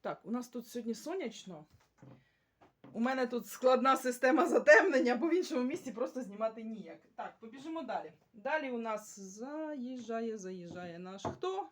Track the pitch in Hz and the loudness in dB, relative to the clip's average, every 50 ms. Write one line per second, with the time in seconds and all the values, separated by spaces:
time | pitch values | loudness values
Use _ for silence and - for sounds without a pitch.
0 | _ 208 151 - _ 165 226 254 240 240 _ 247 233 - - 240 220 226 226 226 | _ -8 -8 -8 _ -6 -6 -6 -6 -8 _ -12 -12 -8 -10 -8 -4 -4 -6 -6
1 | - 302 349 392 330 226 233 - - 190 175 151 151 _ _ _ _ _ _ _ | -6 -6 -6 -4 -6 -6 -8 -10 -16 -14 -16 -16 -16 _ _ _ _ _ _ _
2 | - 127 135 - _ _ _ _ _ _ _ _ - _ _ _ - 135 127 208 | -20 -20 -20 -20 _ _ _ _ _ _ _ _ -20 _ _ _ -20 -14 -6 -2
3 | 233 254 262 262 254 240 247 240 - - - - - 254 262 247 233 269 262 - | -2 -2 0 -2 -2 -2 -2 -6 -6 -6 -10 2 4 6 6 6 6 4 4 4
4 | - 254 240 - - 254 262 330 349 339 - 269 - 277 302 440 - 392 294 262 | 2 -2 -2 2 4 4 6 6 4 6 4 4 10 10 10 10 10 8 4 4
5 | - 240 247 233 269 330 311 370 359 - 302 302 247 254 302 359 - 269 196 220 | 4 4 2 2 2 2 2 2 0 0 -2 -2 0 -2 -2 -4 -8 -10 -4 -4
6 | 247 - - 254 254 190 202 208 220 220 220 233 220 220 220 196 165 165 165 - | -4 -4 -4 -8 -10 -10 -6 -4 -4 -4 -4 -6 -10 -10 -10 -10 -12 -14 -16 -18
7 | _ _ _ - - 190 - _ - 220 220 269 262 320 330 330 277 220 202 226 | _ _ _ -12 -12 -12 -12 _ -18 -16 -16 -12 -10 -8 -8 -8 -6 -4 -6 -6
8 | - - - _ _ _ _ 220 202 262 302 311 285 262 247 233 226 220 214 208 | -6 -8 -14 _ _ _ _ -8 -4 -2 -2 -2 -2 -2 -4 -4 -4 -4 -4 -6
9 | 214 - - - 196 190 190 214 233 269 294 311 311 302 302 277 240 247 262 254 | -6 -12 -16 -14 -14 -14 -12 -12 -10 -8 -8 -8 -6 -6 -6 -8 -8 -8 -8 -10
10 | 233 214 226 226 233 233 220 220 185 185 185 185 175 170 165 180 180 175 165 170 | -8 -6 -4 -4 -4 -4 -6 -8 -8 -10 -10 -10 -12 -12 -10 -10 -10 -10 -10 -10
11 | 180 185 190 196 - - - - - 370 381 381 392 - | -12 -12 -12 -8 -8 -8 -8 -4 -6 -4 -4 -4 -6 -8